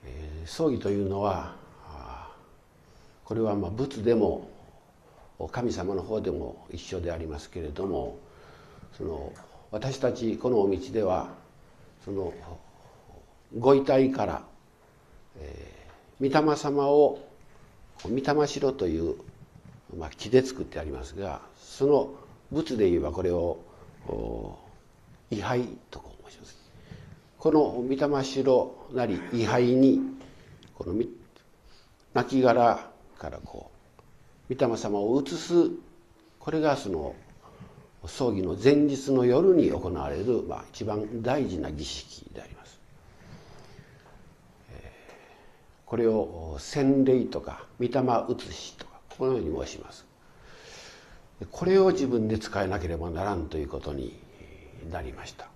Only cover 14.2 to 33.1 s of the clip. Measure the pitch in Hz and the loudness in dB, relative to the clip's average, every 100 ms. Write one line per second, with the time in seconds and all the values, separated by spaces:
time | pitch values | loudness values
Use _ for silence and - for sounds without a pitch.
14.2 | 101 - - - _ _ _ _ _ - | -4 -4 -10 -20 _ _ _ _ _ -20
15.2 | - - 73 67 - - - - _ _ | -20 -18 -16 -16 -18 -20 -20 -20 _ _
16.2 | 135 147 151 147 147 143 139 147 147 - | 2 4 4 0 0 0 4 6 6 4
17.2 | - - - - - - - - - 120 | -12 -20 -20 -20 -20 -20 -20 -14 -4 -2
18.2 | 135 147 143 139 139 131 90 80 82 - | 0 2 0 0 -2 0 -2 0 -2 -6
19.2 | - - - - - - _ 87 78 - | -10 -20 -20 -20 -20 -20 _ -12 -12 -12
20.2 | 104 127 127 - - - 80 67 65 98 | 2 2 2 -8 -10 -8 -8 -8 -10 -10
21.2 | 98 67 - - - - 139 147 - - | -8 -10 -14 -20 -20 0 4 4 2 -8
22.2 | - - - 139 160 120 98 87 69 73 | -20 -20 -6 -6 -4 2 4 4 0 -2
23.2 | 90 87 85 78 - - - - - 55 | 0 0 0 -4 -10 -20 -20 -18 -8 -6
24.2 | 55 57 53 - - - _ _ - - | -6 -8 -10 -14 -20 -20 _ _ -20 -20
25.2 | _ 107 101 127 123 - _ - - - | _ -8 -2 -2 -4 -10 _ -18 -18 -20
26.2 | - - - - - - - - - - | -20 -20 -20 -20 -20 -20 -20 -20 -20 -20
27.2 | - _ 156 151 139 123 123 135 143 143 | -20 _ 4 4 4 0 -2 0 0 0
28.2 | 135 135 135 127 - - - 127 117 87 | -2 0 6 6 4 -6 -8 -4 -2 -2
29.2 | - 120 110 127 123 131 135 - - - | -4 -2 0 2 4 6 6 6 0 -8
30.2 | - - - - - - 90 98 120 - | -18 -20 -20 -20 -20 -12 -6 -4 -4 -6
31.2 | - - _ _ - - _ _ _ - | -20 -20 _ _ -20 -20 _ _ _ -4
32.2 | 123 135 127 123 117 - - - - | 0 4 6 6 6 4 -4 -20 -20